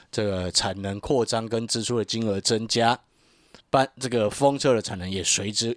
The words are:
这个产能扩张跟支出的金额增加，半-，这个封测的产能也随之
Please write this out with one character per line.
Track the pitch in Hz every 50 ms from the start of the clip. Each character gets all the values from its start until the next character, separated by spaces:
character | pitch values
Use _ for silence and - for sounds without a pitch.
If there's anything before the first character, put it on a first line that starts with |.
| - -
这 | - 113
个 | 107 101 95 92 90 90
产 | - - - 101 92 98
能 | 98 98 101 104
扩 | - - 147 123 113
张 | - 120 113 113 107
跟 | 113 113 117
支 | 110 - 120
出 | 104 120 120 113
的 | 101
金 | - 113 113 113 107
额 | 98 98
增 | - - 117 107 113 110
加， | - 117 113 117 127 - _ _ _ _ _ _ _ _ _ _ - - _ -
半-， | - 135 135 - - 131
这 | 131 123
个 | 123 117 107 104
封 | - - 139 139 139 135
测 | - 139 123
的 | 110
产 | 101 - 113 92
能 | 90 92
也 | 98 95 85
随 | - - 104 101 104
之 | 104 - 117 113 120